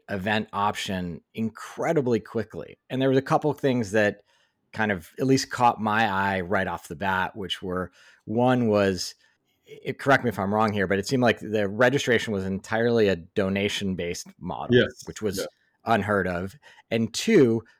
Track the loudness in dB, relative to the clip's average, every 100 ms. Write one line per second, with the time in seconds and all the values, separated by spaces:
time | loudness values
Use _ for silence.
0 | -10 -6 -2 -2 -2 -2 -2 -2 -6 -6
1 | -6 -10 -12 -8 -6 -8 -14 -6 -2 0
2 | 2 0 -2 -6 -6 -10 -14 -18 -8 -2
3 | 2 2 2 0 0 0 0 0 0 2
4 | 2 0 _ _ _ _ _ -4 -2 -2
5 | -6 -2 2 2 2 2 2 2 0 2
6 | 2 2 0 -2 0 -2 -2 -6 -10 -6
7 | -2 -2 -2 -6 -10 -8 -6 -6 -6 -10
8 | -20 _ -6 0 2 2 2 2 2 0
9 | -6 -14 _ _ _ _ _ -14 -12 -4
10 | 2 2 2 -2 0 0 0 0 0 0
11 | 0 2 2 2 -2 -2 -2 2 2 2
12 | 2 0 0 -4 -4 -6 -4 -2 2 4
13 | 4 2 -2 -4 -2 0 -2 -2 -4 -4
14 | -6 -8 -12 -14 -10 -8 2 4 4 -2
15 | -16 -8 -6 -6 -8 -12 _ _ 0 0
16 | 2 0 0 -4 -6 -12 -20 -20 _ -2
17 | -2 -2 2 6 6 4 -4 _